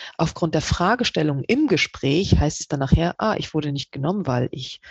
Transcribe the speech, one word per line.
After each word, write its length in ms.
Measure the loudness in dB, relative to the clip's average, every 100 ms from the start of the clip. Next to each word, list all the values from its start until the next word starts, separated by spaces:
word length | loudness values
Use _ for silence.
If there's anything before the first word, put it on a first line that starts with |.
| -14 -4
Aufgrund 380 | -4 0 0
der 80 | 0
Fragestellung 800 | -2 0 2 2 0 0 0 -2
im 220 | 0 2 2
Gespräch 760 | 2 0 -2 0 2 4 4
heißt 180 | 2 -2
es 80 | -6
dann 120 | -2
nachher, 360 | 2 2 2 0
"Ah, 160 | -2 -2
ich 160 | -4
wurde 180 | -4 -4
nicht 220 | -4 -8
genommen, 340 | -4 -2 -2 0
weil 220 | 0 -2
ich 300 | -6 -12 -16 -20